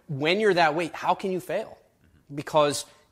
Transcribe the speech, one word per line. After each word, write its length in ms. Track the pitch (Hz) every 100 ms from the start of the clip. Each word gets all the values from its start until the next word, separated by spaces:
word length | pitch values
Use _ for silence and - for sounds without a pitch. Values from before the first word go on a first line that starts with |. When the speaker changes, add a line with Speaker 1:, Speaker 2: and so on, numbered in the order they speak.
| -
Speaker 1:
when 320 | 135 156 190
you're 160 | 214 175
that 180 | 160 151
way, 140 | 160
how 200 | - 156
can 180 | 175 196
you 80 | 185
fail? 380 | - 175 220 -
Speaker 2:
Mm-hmm. 580 | _ _ _ _ _ 147
Speaker 1:
Because 500 | - 156 147 135 - - _